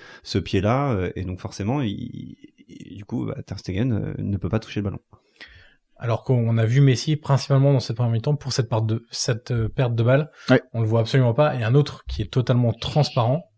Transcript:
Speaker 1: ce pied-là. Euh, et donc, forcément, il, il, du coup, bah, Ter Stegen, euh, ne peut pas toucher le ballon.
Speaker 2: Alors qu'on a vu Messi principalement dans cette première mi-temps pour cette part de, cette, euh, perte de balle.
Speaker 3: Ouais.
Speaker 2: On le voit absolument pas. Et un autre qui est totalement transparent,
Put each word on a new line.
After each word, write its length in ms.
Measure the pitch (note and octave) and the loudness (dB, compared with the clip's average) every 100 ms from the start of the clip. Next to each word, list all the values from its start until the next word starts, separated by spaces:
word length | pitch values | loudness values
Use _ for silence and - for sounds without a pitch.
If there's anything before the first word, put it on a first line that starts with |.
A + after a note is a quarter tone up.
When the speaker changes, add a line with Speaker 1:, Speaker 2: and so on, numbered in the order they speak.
| - - | -10 -20
Speaker 1:
ce 140 | - G2+ | -6 -4
pied-là. 520 | F2 G2 G2+ B2+ C#3+ | -2 0 0 0 0
Euh, 200 | G#2 F2+ | -2 -4
et 80 | - | -6
donc, 140 | F2+ F2+ | -8 -8
forcément, 440 | - - G2 C#3+ | -10 -8 -4 -2
il, 100 | A#2 G2+ - - - - - _ - | -4 -6 -10 -12 -16 -18 -20 _ -20
il, 280 | - - G2 | -20 -18 -18
du 80 | |
coup, 220 | G#2 A#2+ A2+ | -10 -8 -8
bah, 100 | - - | -10 -12
Ter 140 | G2 | -12
Stegen, 320 | - F#2 C3 | -8 -4 -2
euh, 220 | G#2 G2+ - | -2 -4 -6
ne 180 | G2+ G2 | -4 -4
peut 100 | F2 | -2
pas 100 | G#2+ | -4
toucher 220 | - - | -4 -6
le 40 | G2+ | -6
ballon. 120 | D2+ _ - _ - - - - _ _ - | -6 _ -20 _ -20 -20 -20 -20 _ _ -10
Speaker 2:
Alors 280 | A#2 A2+ | -4 -2
qu'on 340 | - B2+ A2+ A2+ | 0 0 2 2
a 60 | A2 | 2
vu 140 | B2+ | 4
Messi 340 | C#3 A#2+ - D3+ | 6 4 0 -2
principalement 560 | - C3+ - C#3 C#3 | 0 0 2 2 4
dans 60 | C3+ | 2
cette 160 | - A#2 | 0 -2
première 160 | A#2+ | 0
mi-temps 220 | A2+ B2+ | 0 0
pour 180 | D3 C3+ | -2 -2
cette 160 | - A#2 | -4 -2
part 140 | A2 | 0
de, 220 | A2 A2+ - | 0 -2 -6
cette, 400 | - - A2 - | -6 -4 -4 -2
euh, 160 | A#2+ A2 | -2 -2
perte 260 | - B2+ | 0 0
de 80 | A#2 | 2
balle. 280 | A#2 C3+ D3+ - - | 4 4 2 -4 2
Speaker 3:
Ouais. 100 | B2+ - | 2 2
Speaker 2:
On 60 | A2+ | -2
le 60 | A2 | 0
voit 120 | A2+ | 2
absolument 340 | A2+ C#3 B2 | 2 2 4
pas. 200 | A2+ D3+ | 4 2
Et 80 | C3 | 2
un 120 | A2 C3+ | 2 4
autre 280 | C#3+ - - | 2 -2 -8
qui 120 | - | -6
est 100 | G#2+ | -2
totalement 420 | - B2 B2 A#2+ | 0 2 2 2
transparent, 720 | - - D3+ C#3 - A2+ D3 - | 0 -2 0 0 2 0 0 -4